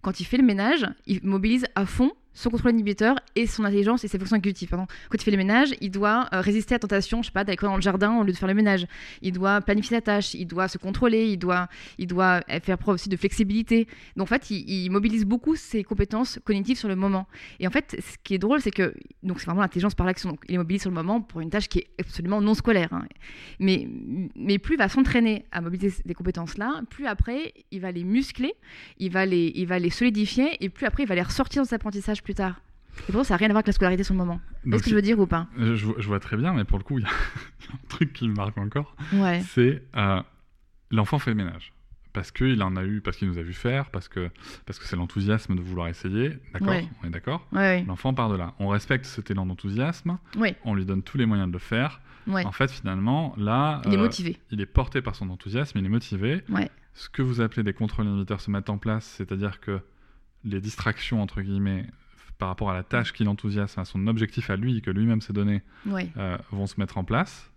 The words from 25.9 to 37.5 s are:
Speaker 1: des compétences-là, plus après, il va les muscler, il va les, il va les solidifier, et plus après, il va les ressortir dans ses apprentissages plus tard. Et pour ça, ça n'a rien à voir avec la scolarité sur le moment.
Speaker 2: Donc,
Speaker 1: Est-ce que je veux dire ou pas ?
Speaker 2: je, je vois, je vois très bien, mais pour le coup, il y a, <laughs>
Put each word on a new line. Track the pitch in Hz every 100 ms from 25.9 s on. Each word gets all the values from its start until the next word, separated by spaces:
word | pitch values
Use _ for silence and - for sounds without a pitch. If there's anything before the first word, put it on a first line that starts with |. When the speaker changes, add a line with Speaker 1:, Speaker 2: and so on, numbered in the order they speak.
| 180 -
Speaker 1:
des |
compétences-là, | 170 175 180 165 - 214 311 233
plus | - 277
après, | 202 - 247 320 - _
il | 190
va | 185
les | 175
muscler, | 180 220 269 - 262 440 - - - -
il | 190
va | 185 190
les, | 180 165 -
il | 175
va | 180
les | 175
solidifier, | - 247 208 208 - 277 339
et | 196
plus | - 277
après, | -
il | 277
va | 180
les |
ressortir | 180 - 269 -
dans | 262
ses | 226
apprentissages | 214 202 196 214
plus | -
tard. | 202 190 175 _ - _ - -
Et |
pour | 190
ça, | 277
ça | 180
n'a |
rien | 214
à |
voir | 208
avec | 214
la |
scolarité | 196 185 185
sur | 196 190
le |
moment. | 180 170 - - -
Speaker 2:
Donc, | 220
Speaker 1:
Est-ce | -
que |
je | 214
veux |
dire | 202 226
ou | 185
pas ? | 170 165 120
Speaker 2:
je, | 113 113
je | 104
vois, | 110
je | 104
vois | 101
très | - 107
bien, | 147
mais | 170
pour | 98 101
le |
coup, | - 139
il |
y | 104
a, |
<laughs> | - - - -